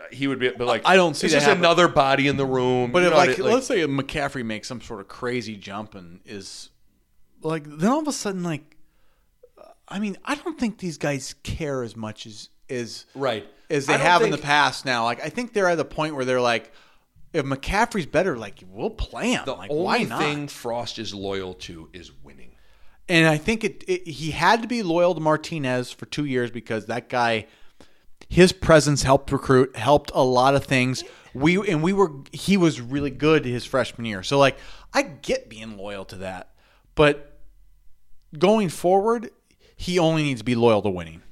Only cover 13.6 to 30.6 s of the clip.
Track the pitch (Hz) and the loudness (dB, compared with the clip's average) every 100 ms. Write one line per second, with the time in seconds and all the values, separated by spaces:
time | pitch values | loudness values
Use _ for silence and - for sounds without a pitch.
13.6 | - 151 127 143 156 180 220 151 139 147 | -4 -2 0 2 4 4 4 0 2 4
14.6 | 135 - 139 123 117 120 151 226 247 202 | 4 0 -2 0 0 -4 -6 -8 -6 0
15.6 | 185 165 135 - 156 143 127 127 123 113 | 2 0 -2 -4 -4 -2 0 2 2 0
16.6 | 117 - - _ _ - - 160 135 135 | -4 -18 -20 _ _ -20 -6 -4 -4 -4
17.6 | - 196 233 208 131 147 190 123 104 - | -2 0 0 -2 -2 0 0 -4 -8 -14
18.6 | 92 98 202 - - 117 214 240 135 120 | -16 -8 -8 -6 -8 -4 -4 -2 -4 -8
19.6 | 98 151 175 233 196 117 151 147 143 - | -6 -4 0 0 -2 -2 -4 -4 -8 -10
20.6 | 120 117 117 - 104 101 98 98 92 90 | -8 -6 -8 -10 -10 -8 -6 -4 -6 -10
21.6 | - 82 78 90 76 - 71 - - - | -16 -16 -18 -20 -20 -20 -20 -20 -20 -20
22.6 | - - - - - 165 160 151 208 226 | -20 -20 -20 -14 0 4 4 2 0 -2
23.6 | 202 - - 180 165 139 156 143 170 226 | -4 -6 -6 -6 -6 -8 -8 0 2 2
24.6 | 226 240 180 170 175 160 156 156 - 165 | 0 -4 0 2 2 2 0 0 -2 -6
25.6 | 131 127 123 - - - 147 123 120 117 | -2 -2 -4 -12 -10 -6 -2 -2 -2 -6
26.6 | - 110 104 120 - 123 117 110 104 _ | -6 -6 -6 -8 -4 0 2 0 -4 _
27.6 | - - - - - - - 170 180 - | -20 -20 -20 -20 -20 -20 0 6 6 6
28.6 | - 156 139 143 127 139 - 135 - 127 | 6 6 6 2 2 2 2 -2 4 4
29.6 | 131 117 113 147 - 170 127 127 131 139 | 4 0 2 2 2 0 2 4 4 2